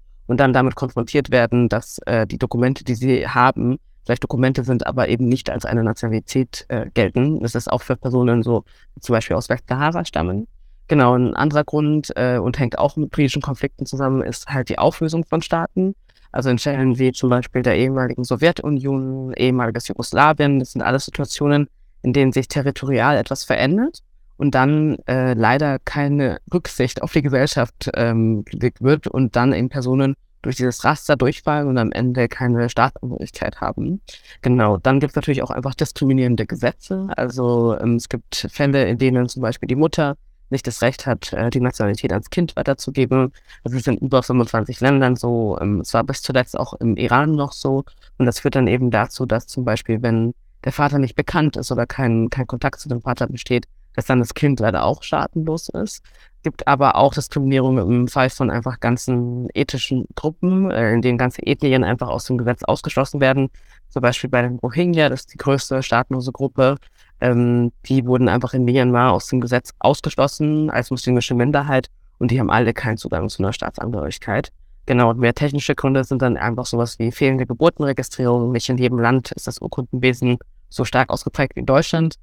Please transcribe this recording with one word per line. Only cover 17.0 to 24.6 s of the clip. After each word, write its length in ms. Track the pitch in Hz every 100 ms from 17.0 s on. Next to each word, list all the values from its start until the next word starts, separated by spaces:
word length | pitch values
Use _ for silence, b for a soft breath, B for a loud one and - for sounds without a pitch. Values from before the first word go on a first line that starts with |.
| 131
zum 180 | 127 127
Beispiel 340 | 123 123 127
der 140 | 123 87
ehemaligen 460 | 131 135 123 123
Sowjetunion, 1120 | 123 120 160 - - 143 135 135 131 131 131
ehemaliges 540 | - 127 127 117 120 -
Jugoslawien, 720 | - 120 151 151 151 147 139
das 120 | 127
sind 100 | -
alles 220 | - 135
Situationen, 640 | - - 139 - 147 147 143 _ - -
in 100 | 127
denen 180 | 123 131
sich 140 | 135 127
territorial 680 | 151 139 139 135 127 123 139
etwas 260 | - 135
verändert 580 | - - 131 190 277 - - - - -
und 180 | 143
dann, 420 | 127